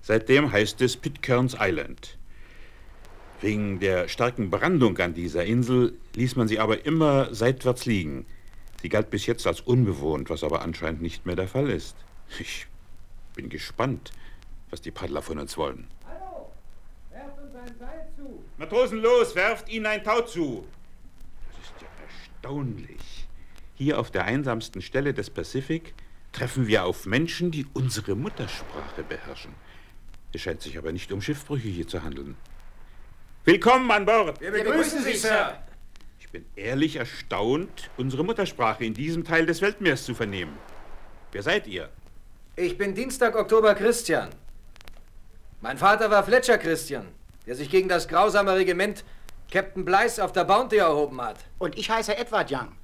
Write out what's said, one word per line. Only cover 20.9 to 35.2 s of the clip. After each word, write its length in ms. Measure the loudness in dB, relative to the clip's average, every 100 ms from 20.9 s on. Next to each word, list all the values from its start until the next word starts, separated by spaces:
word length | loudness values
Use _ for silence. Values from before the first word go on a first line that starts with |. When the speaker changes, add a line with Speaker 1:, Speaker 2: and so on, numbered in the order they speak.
| -16 -16 -14 -12 -8 -8
Speaker 1:
Das 180 | -8 -14
ist 100 | -16
ja 60 | -16 -16
erstaunlich. 1300 | -14 -16 -14 -14 -8 -6 -6 -6 -10 -10 -10 -6 -8 -8 -14 -16 -16 -2
Hier 220 | 0 2
auf 140 | 0
der 140 | 0 2
einsamsten 560 | 0 0 -2 -4 -10
Stelle 320 | -2 0 0
des 160 | -2 -4
Pazifik 640 | -6 -4 -4 -2 -4 -4 -16 -16 -16 -12
treffen 360 | -4 -2 0 4
wir 180 | 4 4
auf 220 | -2 0
Menschen, 420 | 0 0 0 -2
die 160 | -2 -6
unsere 400 | -2 -2 -2 -2
Muttersprache 880 | -2 -2 -6 -6 -6 -8 -10 -10 -10
beherrschen. 500 | -8 -8 -10 -12 -14 -16 -20 -20 -20 -18 -16 -16 -12
Es 100 | -8
scheint 200 | -6 -6
sich 160 | -8 -8
aber 140 | -6
nicht 200 | -6 -6
um 120 | -6
Schiffbrüche 460 | -4 -4 -4 -4 -4
hier 180 | -6 -4
zu 160 | -6
handeln. 320 | -6 -8 -10 -12 -14 -14 -16 -16 -18 -16 -18 -18 -18 0 6
Willkommen 440 | 8 8 8 8
an 160 | 4 6
Bord! 340 | 4 4 -2
Speaker 3:
Wir 120 | -4
begrüßen 500 | 0 2 4 4 0
Sie, 140 | 0
Sir! 420 | 0